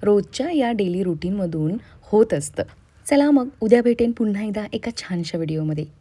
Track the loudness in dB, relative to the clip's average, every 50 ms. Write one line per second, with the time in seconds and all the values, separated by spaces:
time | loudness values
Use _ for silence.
0 | 2 4 2 2 2 -2 -6 -6 -6 -2 0 0 0 0 0 0 -2 -2 0 -2
1 | -2 -2 -2 -4 -4 -4 -4 -2 -4 -4 -2 -2 -2 -2 -2 -4 -8 -12 -20 -20
2 | _ 0 4 4 4 4 2 -4 -4 -6 -6 -8 -8 -8 -8 _ _ _ _ _
3 | _ 0 2 4 4 6 4 4 2 0 -6 _ 2 4 4 6 6 2 2 2
4 | 0 -2 0 -2 -2 -2 -2 -2 -4 -6 -6 -6 -8 -6 -8 -8 -8 -6 -10 -10
5 | -10 -6 -6 -6 -6 -4 -4 -6 -4 -4 -4 -4 -2 -4 -4 -4 -6 -10 -12 _